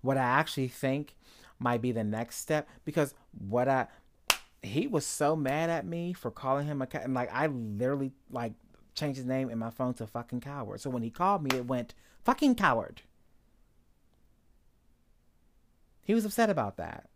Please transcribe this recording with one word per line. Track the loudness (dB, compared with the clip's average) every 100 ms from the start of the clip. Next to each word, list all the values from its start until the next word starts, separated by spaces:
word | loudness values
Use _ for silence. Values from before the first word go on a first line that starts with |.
What | 2 2
I |
actually | 4 4 4 0 -2
think | 0 -2 0 -4 -12 -20 -20 -20 -4
might | 0 2
be | 2
the | 0
next | 0 -2 -4 -8
step, | -2 -2 -2 -10
because | -4 0 0 -2 -20
what | -14 -2 2 4
I, | 2 0 -6 -20 _ -2 -2 -2 -14
he | -4 -2 0
was | 0 -2
so | 0 2 2
mad | 0 0 0
at | -2 -4
me | -4 -4
for | -6 -8
calling | -6 -2 0 0
him | -2
a | -4
ca-, | -4
and, | -2
like, | -2 0
I | 0 0
literally, | 0 -4 -2 0 0 -2 -8 _
like, | -6 -6 -8 -20 -20 -16
changed | -6 -4 -4
his | -2
name | -2 -2
in | -4
my | -6
phone | -2 -4
to | -2 -6
fucking | -8 -6 -8
coward. | -6 -10 -8 -8
So | -6
when | -4
he | -4
called | 0 2 2
me, | 2 0
it | 0
went, | -2 -4 -12 -20 -4
"Fucking | 0 4 4 6
coward." | 6 4 0 -10 -20 _ _ _ _ _ _ _ _ _ _ _ _ _ _ _ _ _ _ _ _ _ _ _ _ _ _ _ _ _
He | 2
was | 2
upset | 2 2 2
about | 4 0 -4
that. | -10 -10 -16